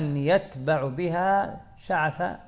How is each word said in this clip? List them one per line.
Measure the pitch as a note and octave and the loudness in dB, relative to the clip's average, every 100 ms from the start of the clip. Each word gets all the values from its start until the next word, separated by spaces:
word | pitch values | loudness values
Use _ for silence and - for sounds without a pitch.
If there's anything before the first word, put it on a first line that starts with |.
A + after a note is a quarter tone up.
| D3+ C#3+ | 0 0
يتبع | C#3+ F#3+ - C3 C3+ D#3 C3+ | 4 2 2 -6 0 0 0
بها | C3+ F3 E3+ F#3+ G3 - - - - - | -2 -2 0 2 2 0 -6 -16 -14 -4
شعث | F3+ D3+ - F3 - | 0 0 0 -4 -6